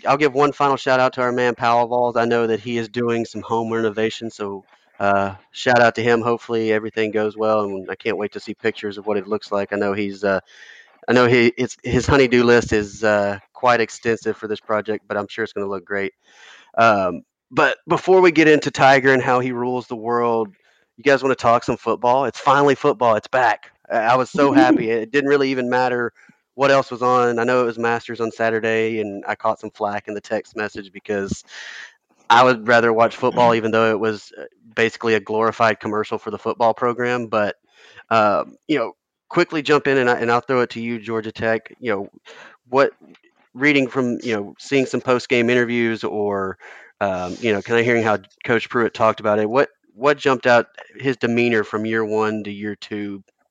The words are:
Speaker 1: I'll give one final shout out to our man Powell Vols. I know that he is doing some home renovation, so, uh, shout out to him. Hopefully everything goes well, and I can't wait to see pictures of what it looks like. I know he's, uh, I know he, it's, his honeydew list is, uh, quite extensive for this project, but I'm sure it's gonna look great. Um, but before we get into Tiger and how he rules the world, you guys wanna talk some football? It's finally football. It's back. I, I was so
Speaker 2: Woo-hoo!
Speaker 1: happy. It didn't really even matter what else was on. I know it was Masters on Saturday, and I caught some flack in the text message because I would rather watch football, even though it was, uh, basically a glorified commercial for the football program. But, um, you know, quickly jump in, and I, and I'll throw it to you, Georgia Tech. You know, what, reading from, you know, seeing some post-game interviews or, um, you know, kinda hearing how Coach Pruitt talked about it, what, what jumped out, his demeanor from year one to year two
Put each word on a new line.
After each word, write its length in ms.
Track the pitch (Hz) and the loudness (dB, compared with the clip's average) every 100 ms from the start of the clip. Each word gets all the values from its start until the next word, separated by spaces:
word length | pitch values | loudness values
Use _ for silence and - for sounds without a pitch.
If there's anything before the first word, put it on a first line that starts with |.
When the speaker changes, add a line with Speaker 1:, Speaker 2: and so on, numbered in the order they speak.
| 117 | -2
Speaker 1:
I'll 100 | 139 | 0
give 160 | 147 | 0
one 200 | 127 143 | 2 0
final 240 | - 143 131 | 2 0 0
shout 240 | 139 131 | 0 2
out 100 | 127 | 2
to 80 | 131 | 0
our 120 | 123 | -2
man 220 | 123 123 113 | 0 -2 0
Powell 320 | 117 120 117 | 2 2 2
Vols. 280 | 123 120 117 | 0 0 0
I 80 | |
know 240 | 117 120 113 | 0 0 0
that 140 | 107 | -2
he 160 | 117 117 | -4 -6
is 100 | 110 | -6
doing 380 | 120 120 117 113 | -4 -2 -2 -4
some 160 | 107 | -10
home 320 | 95 113 113 | -4 -4 -2
renovation, 560 | 113 113 104 110 - 113 | -2 -2 -2 -4 -4 -12
so, 340 | - 101 98 - _ _ - | -10 -10 -10 -16 _ _ -4
uh, 360 | 101 101 98 92 _ | 0 0 -2 -8 _
shout 280 | - 131 120 | -6 2 4
out 140 | 117 | 4
to 80 | 113 | 2
him. 200 | 120 117 | 2 2
Hopefully 500 | 117 117 - 113 110 | 0 -4 -4 -2 0
everything 400 | 107 110 113 107 | -2 -2 -4 -2
goes 260 | 107 107 107 | -2 -4 -2
well, 280 | 110 107 101 | 0 0 -2
and 220 | 95 92 | -6 -10
I 60 | |
can't 240 | 95 117 95 | -8 -4 -4
wait 140 | 104 | -6
to 80 | 101 | -8
see 160 | - 101 | -14 -6
pictures 420 | 113 - 107 101 | -6 -6 -8 -8
of 80 | 101 | -6
what 100 | 104 | -6
it 120 | 95 | -4
looks 240 | 107 - | -8 -4
like. 200 | 101 101 | -6 -4
I 40 | 101 | -4
know 180 | 101 | -2
he's, 300 | 101 101 98 | -2 -6 -4
uh, 160 | 98 95 - - - - _ _ - | -2 -2 -4 -18 -20 -20 _ _ 0
I 60 | |
know 140 | 127 123 | 4 4
he, 260 | 123 117 - | 4 4 0
it's, 220 | 123 - | -4 -6
his 240 | 123 123 - | -4 -2 2
honeydew 360 | 143 127 123 | 4 4 4
list 300 | 120 120 110 | 6 4 4
is, 300 | 110 101 95 | -2 -2 -2
uh, 340 | 110 104 101 98 - | 0 2 0 -4 -12
quite 260 | - 123 117 | -2 2 2
extensive 560 | 110 - 117 110 110 101 | 0 -4 -4 -2 -4 -6
for 120 | 107 | -8
this 120 | 104 | -8
project, 460 | - 107 104 107 - | -4 -4 -4 -6 -6
but 80 | 104 | -6
I'm 120 | 101 | -6
sure 160 | - | -8
it's 100 | 107 | -8
gonna 140 | 104 98 | -6 -8
look 180 | 95 87 | -8 -6
great. 280 | 101 95 - _ _ - - _ - | -6 -6 -10 _ _ -20 -20 _ 2
Um, 420 | 113 101 92 85 - _ _ | 4 4 0 -4 -12 _ _
but 260 | 127 139 - - | -2 0 -2 -4
before 340 | 165 - 185 | -2 4 6
we 100 | 180 | 6
get 160 | 156 156 | 6 6
into 240 | 151 143 | 4 2
Tiger 420 | - 139 135 135 | 2 4 6 4
and 80 | 131 | 2
how 180 | 127 123 | 2 0
he 120 | 127 | -2
rules 340 | 120 123 123 - | -4 -4 -6 -8
the 100 | 117 | -8
world, 540 | 113 120 120 113 104 - _ _ _ - | -4 0 0 0 -4 -10 _ _ _ -4
you 80 | |
guys 180 | 139 135 | 2 2
wanna 140 | 135 123 | 2 0
talk 280 | 120 120 | 2 2
some 140 | - 120 | 0 -4
football? 480 | 117 107 120 131 123 | -4 -2 0 0 0
It's 140 | - | -2
finally 340 | 143 139 143 | 2 4 4
football. 420 | 127 143 110 123 107 | 2 0 2 2 2
It's 100 | - | 0
back. 420 | 131 120 - - _ - | 0 0 0 -6 _ -6
I, 60 | 113 | -2
I 180 | 110 127 | 2 2
was 160 | 123 | 0
so 180 | 151 143 | 0 2
Speaker 2:
Woo-hoo! 100 | 139 | 4
Speaker 1:
happy. 300 | 127 123 113 | 4 2 0
It 220 | 113 113 | -2 -2
didn't 180 | 143 139 | -2 0
really 220 | 143 135 | 0 0
even 180 | 131 123 | -2 -2
matter 420 | 123 127 123 117 - _ _ _ - | 0 0 -2 -4 -8 _ _ _ -2
what 160 | 139 | 2
else 180 | 135 - | 2 0
was 140 | 120 | -2
on. 340 | 123 123 120 117 | 0 2 2 0
I 60 | |
know 180 | 120 127 | 0 0
it 40 | 120 | 0
was 120 | 113 | -2
Masters 420 | 117 117 - 113 | -2 -2 -6 -6
on 120 | 113 | -6
Saturday, 680 | - 113 113 113 113 110 110 | -2 -2 0 0 0 -2 -2
and 240 | 104 98 - | -6 -6 -8
I 80 | 110 | -4
caught 240 | 113 110 | -4 -4
some 100 | 110 | -8
flack 380 | - 104 104 - | -6 -6 -6 -8
in 80 | 104 | -12
the 60 | |
text 340 | - 110 - 110 | -6 -8 -6 -8
message 360 | 104 107 98 | -8 -10 -16
because 520 | 98 - 101 98 - - - - - - _ _ _ - | -14 -6 -6 -4 -8 -10 -20 -18 -18 -20 _ _ _ 2
I 120 | 117 | 6
would 240 | 127 120 110 | 6 4 2
rather 240 | 120 117 | 4 4
watch 240 | 113 113 - | 4 2 2
football, 380 | 127 123 120 | -2 2 2
even 160 | 113 110 | 2 0
though 220 | 110 113 | 2 2
it 80 | 104 | 0
was, 320 | 110 104 - - | -2 -6 -12 -20
uh, 80 | 69 _ 117 110 | -20 _ _ -2
basically 380 | 113 - 117 107 | -2 -2 -2 -2
a 40 | |
glorified 600 | 98 107 113 - 113 104 | -2 -2 -2 0 0 0
commercial 380 | 107 107 107 110 | -4 -6 -6 -8
for 120 | 110 | -8
the 80 | 104 | -8
football 360 | 113 - 113 | -8 -2 0
program. 540 | 110 123 117 123 123 113 | 0 -4 -2 -4 -4 -4
But, 280 | 110 101 - _ _ - - - | -2 -2 -4 _ _ -20 -20 0
um, 480 | 113 104 90 67 - - | 2 4 2 -4 -10 -4
you 100 | 143 | -4
know, 160 | 110 - _ _ - | -4 -10 _ _ -4
quickly 320 | 180 175 160 | -2 0 -2
jump 260 | 131 147 139 | 0 0 2
in, 100 | 135 | 2
and 120 | 123 | 2
I, 100 | 120 | 0
and 120 | 117 | 0
I'll 100 | 120 | 0
throw 200 | - 127 | 0 -2
it 80 | 120 | -2
to 100 | 117 | -4
you, 180 | 117 117 | -8 -8
Georgia 320 | 104 113 110 | -6 -6 -8
Tech. 420 | - 113 113 - - | -4 -2 -2 -6 -10
You 120 | 123 | -4
know, 180 | 98 101 _ - - - _ 123 | -4 -6 _ -20 -20 -20 _ _
what, 220 | 131 147 - _ - _ _ _ | 2 2 -2 _ -20 _ _ _
reading 340 | 123 143 143 127 | -2 0 2 0
from, 300 | 135 123 117 | -2 -2 -4
you 140 | 123 107 | -4 -6
know, 180 | 101 - | -6 -14
seeing 260 | - 139 127 | -4 -2 0
some 160 | 123 | -4
post-game 480 | 131 123 - 120 117 | -2 -2 0 0 2
interviews 540 | 123 120 120 117 110 | 2 0 0 -2 -2
or, 540 | - 107 104 98 95 90 - - - - | -6 -4 -4 -4 -6 -10 -18 -20 -20 -6
um, 340 | 101 92 90 92 | -4 -4 -6 -4
you 140 | 117 | -2
know, 80 | 101 | -2
kinda 200 | 95 117 | 0 0
hearing 200 | 117 117 | 2 0
how 140 | 113 101 - _ | 0 -2 -4 _
Coach 260 | - 117 - | -2 -2 -2
Pruitt 240 | 123 110 | -2 -2
talked 260 | - 110 104 | 0 0 0
about 200 | 107 107 | 0 0
it, 100 | 107 | 0
what, 200 | 127 - _ _ | 0 0 _ _
what 240 | 104 139 143 | -4 -2 0
jumped 300 | 143 123 127 | 0 0 2
out, 200 | 120 - - - - | 2 2 -8 -20 -8
his 180 | 131 123 | -6 -2
demeanor 460 | 117 117 120 113 | -2 0 2 0
from 220 | 101 107 110 | -2 -6 -4
year 180 | 113 | -4
one 400 | 107 107 110 107 | -2 -2 -2 -4
to 80 | 104 | -8
year 240 | 101 104 101 | -10 -10 -10
two 480 | - 104 104 98 - _ _ | -10 -10 -10 -12 -18 _ _